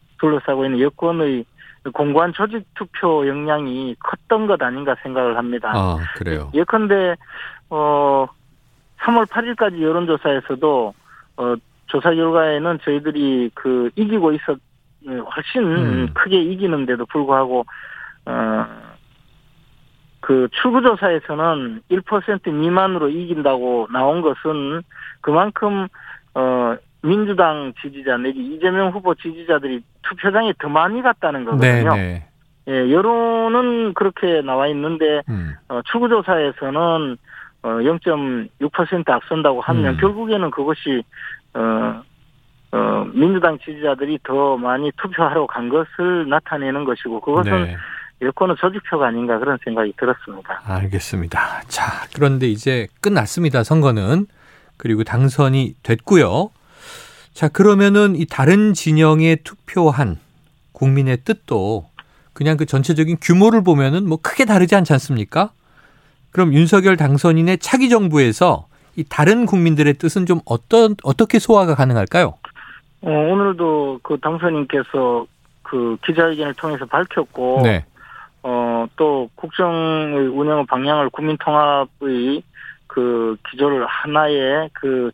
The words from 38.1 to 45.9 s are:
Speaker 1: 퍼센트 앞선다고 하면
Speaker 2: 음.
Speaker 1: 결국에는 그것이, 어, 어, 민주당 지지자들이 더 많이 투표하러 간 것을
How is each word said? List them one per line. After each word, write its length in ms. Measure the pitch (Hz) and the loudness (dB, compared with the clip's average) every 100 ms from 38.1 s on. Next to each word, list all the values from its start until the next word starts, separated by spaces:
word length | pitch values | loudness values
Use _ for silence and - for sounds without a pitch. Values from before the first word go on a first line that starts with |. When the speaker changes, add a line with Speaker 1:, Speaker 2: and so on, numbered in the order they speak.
| 151 139 120 110 - 147 | -2 -2 -6 -8 -6 -4
Speaker 1:
퍼센트 380 | - 165 175 160 | -2 -2 -2 -2
앞선다고 500 | 127 - 160 147 123 | -2 -2 -2 0 0
하면 340 | 139 165 139 | 0 0 0
Speaker 2:
음. 40 | 143 | 0
Speaker 1:
결국에는 500 | 190 208 220 208 165 | 0 0 -2 -2 -2
그것이, 520 | 143 139 156 143 127 - - - - _ | -2 -4 -4 -2 -4 -4 -12 -16 -16 _
어, 500 | 120 113 110 113 113 - _ _ _ _ _ _ | -4 -2 0 -2 -6 -14 _ _ _ _ _ _
어, 340 | 113 110 107 95 | -2 0 -2 -2
민주당 460 | 127 165 190 170 147 | 2 2 4 0 -2
지지자들이 640 | - 151 151 131 143 151 | -8 -6 -4 -2 -4 -6
더 340 | - 139 139 127 | -4 0 0 0
많이 340 | 123 127 147 - | -2 -2 -4 -6
투표하러 500 | 196 175 156 156 139 | -6 -2 0 0 -2
간 220 | 123 120 | -4 -2
것을 640 | 151 175 | -2 -2